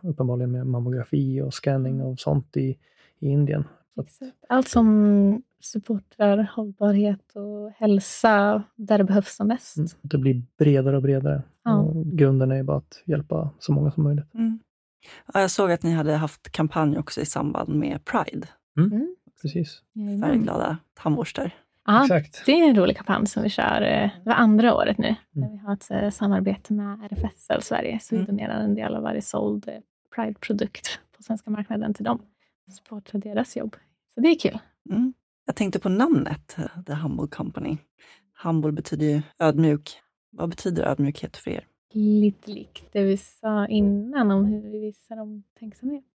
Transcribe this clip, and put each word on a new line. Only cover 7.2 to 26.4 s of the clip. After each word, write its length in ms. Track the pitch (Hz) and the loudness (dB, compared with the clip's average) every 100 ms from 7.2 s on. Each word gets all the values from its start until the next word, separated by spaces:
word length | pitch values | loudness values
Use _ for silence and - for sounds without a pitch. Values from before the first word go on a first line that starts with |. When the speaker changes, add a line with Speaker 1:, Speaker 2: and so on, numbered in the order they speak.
| _ 208 | _ -14
Speaker 2:
och 340 | 208 208 214 | -12 -12 -14
hälsa 920 | - 214 196 - - 226 202 202 214 - - | -2 2 2 0 2 4 6 4 0 -4 -6
där 220 | 202 208 | 2 2
det 60 | |
behövs 320 | 190 202 - - | 4 2 0 -2
som 120 | - | -2
mest. 280 | 247 - 151 | -2 -6 -6
Speaker 1:
Mm. 120 | - - | -6 -6
Det 160 | 143 143 | -4 2
blir 240 | 135 123 123 - | 2 2 0 2
bredare 380 | 147 135 135 139 | 4 4 4 2
och 60 | |
bredare. 400 | 135 135 143 143 - _ | 2 2 0 -2 -6 _
Speaker 2:
Ja. 120 | 233 220 | 0 2
Speaker 1:
Och 280 | 156 160 156 | 2 0 0
grunden 440 | 165 135 135 131 | 4 4 4 2
är 60 | 135 | 0
ju 60 | |
bara 140 | 135 143 | -2 -4
att 260 | - - | -4 -12
hjälpa 460 | - 147 147 160 147 - | -4 -4 -2 -4 -4 -6
så 140 | - | -2
många 180 | 143 147 | 0 0
som 120 | 160 | 0
möjligt. 300 | 147 147 - | 0 0 -4
Speaker 3:
Mm. 240 | 226 226 226 _ _ _ _ - - - | -4 -2 -4 _ _ _ _ -20 -20 -4
Ja, 60 | 196 | 0
jag 100 | 190 | 0
såg 220 | - 185 | 2 2
att 100 | 170 | 2
ni 100 | 170 | 0
hade 200 | 165 147 | 0 2
haft 400 | 151 156 - - | 0 -2 -6 -8
kampanj 460 | - 156 165 151 156 | -2 -2 2 0 0
också 220 | - - | -4 -6
i 40 | |
samband 500 | 147 - 147 - - | -6 -4 -4 -2 -2
med 300 | 151 - 156 | -2 -2 -6
Pride. 420 | - 214 - - - _ _ 151 | -4 -4 -2 -8 -12 _ _ 0
Speaker 1:
Mm. 160 | 190 | 2
Speaker 2:
Mm. 220 | 208 339 370 _ _ | 0 -4 -8 _ _
Speaker 1:
Precis. 400 | 143 175 156 - _ | -6 -4 -6 -10 _
Speaker 2:
Jajamän. 280 | 214 202 202 | -10 -8 -4
Speaker 3:
Färgglada 560 | 247 233 220 - - 160 _ - | 0 0 0 -2 -4 -4 _ -6
tandborstar. 480 | 156 147 - - 175 - _ _ - | -2 -2 -4 -8 -8 -10 _ _ 2
Speaker 2:
Ja, 160 | 220 | 4
Speaker 1:
Exakt. 400 | 269 170 - - - | 6 2 0 -4 2
Speaker 2:
det 60 | |
är 160 | 330 311 | 6 8
en 80 | 214 | 6
rolig 200 | 175 196 | 4 0
kampanj 300 | - - 214 | -2 -2 -2
som 160 | 214 | -2
vi 60 | 208 | -2
kör, 340 | - - - | 0 0 2
eh, 280 | - - 208 - | 2 2 0 -2
det 60 | 220 | -2
var 40 | |
andra 400 | - 220 214 233 | 4 6 6 6
året 240 | - - 208 | 4 0 0
nu. 80 | - | -2
Speaker 1:
Mm. 100 | 220 _ | -2 _
Speaker 2:
Där 180 | 147 208 | -6 -4
vi 60 | 208 | -6
har 140 | 208 | -6
ett, 180 | 196 - | -6 -4
eh, 200 | 196 202 | -4 -2
samarbete 640 | - 202 190 | -2 0 2